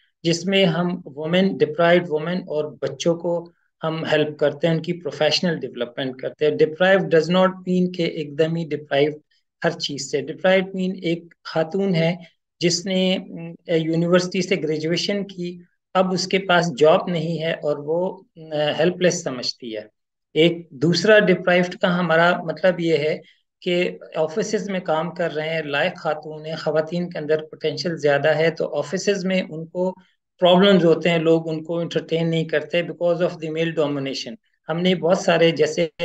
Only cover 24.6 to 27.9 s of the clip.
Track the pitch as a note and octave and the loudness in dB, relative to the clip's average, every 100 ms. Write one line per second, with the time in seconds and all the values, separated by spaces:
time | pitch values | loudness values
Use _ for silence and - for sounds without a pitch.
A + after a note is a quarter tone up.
24.6 | F#3+ F#3 F3+ D#3 E3 E3 E3+ D3 D#3 E3 | -4 -4 -2 -2 -2 -4 -4 -4 -4 -4
25.6 | D3 C#3+ F3+ F3+ D#3+ D3+ D#3 D#3 D#3 D#3 | -2 -2 -2 -2 -6 -6 -8 -12 -10 -6
26.6 | D#3+ D#3 D#3 F3 F3 E3 D3 D#3 D#3 - | -2 0 0 -4 -6 -6 -2 -2 -4 -6
27.6 | D#3 C#3+ F3+ | -4 -4 -4